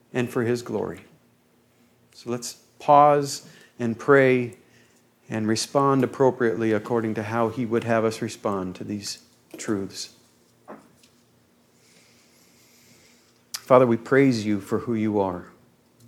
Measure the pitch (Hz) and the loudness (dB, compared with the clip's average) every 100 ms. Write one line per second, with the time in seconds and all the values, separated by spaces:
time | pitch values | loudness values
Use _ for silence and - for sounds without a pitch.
0 | _ 127 123 131 117 123 - 107 92 85 | _ -6 -4 -2 -2 -4 -4 -6 -6 -10
1 | - _ _ _ _ _ _ _ _ _ | -18 _ _ _ _ _ _ _ _ _
2 | _ - 120 123 120 - _ _ - 147 | _ -18 -10 -8 -10 -16 _ _ 4 6
3 | 147 147 139 - - - - - 120 113 | 6 4 -2 -8 -14 -20 -20 -8 -6 -4
4 | - 143 131 127 120 - _ _ _ _ | 4 6 6 2 -2 -10 _ _ _ _
5 | _ _ - 110 107 110 - 143 139 135 | _ _ -10 -4 -2 -2 0 0 2 2
6 | 120 - 131 123 117 110 113 107 107 117 | 0 2 2 2 -2 0 0 -2 -2 -2
7 | 110 110 107 117 113 117 117 117 110 113 | -2 -6 -4 -2 -2 -2 -2 -2 0 0
8 | 110 110 113 - 110 98 92 92 110 104 | 0 -2 -8 -6 -4 -4 -6 -10 -10 -8
9 | 104 - _ _ _ - - 101 95 - | -8 -14 _ _ _ -14 -6 -6 -6 -12
10 | - _ _ _ _ _ - - _ _ | -16 _ _ _ _ _ -20 -20 _ _
11 | _ _ _ _ _ _ _ _ _ _ | _ _ _ _ _ _ _ _ _ _
12 | _ _ _ _ _ _ _ _ _ _ | _ _ _ _ _ _ _ _ _ _
13 | _ _ _ _ _ - - 127 123 113 | _ _ _ _ _ -16 4 6 6 2
14 | - 135 139 117 104 101 - 107 - 113 | 2 2 4 2 -2 -4 -4 -6 -4 -4
15 | 107 104 95 87 90 _ _ _ _ _ | -2 0 -2 -4 -12 _ _ _ _ _